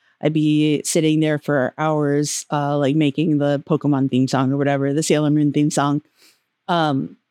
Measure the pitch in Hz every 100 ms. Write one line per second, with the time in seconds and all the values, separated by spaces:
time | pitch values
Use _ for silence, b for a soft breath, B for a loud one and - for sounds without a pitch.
0 | _ _ 156 156 151 151 151 147 - 175
1 | 156 156 156 151 - 143 127 - 156 151
2 | 143 143 147 - - 147 143 147 135 156
3 | 147 147 143 147 143 143 - 156 143 135
4 | 135 127 131 131 131 139 143 139 139 147
5 | - 151 151 151 147 147 151 151 143 147
6 | b b b b b _ - 170 151 135
7 | - - _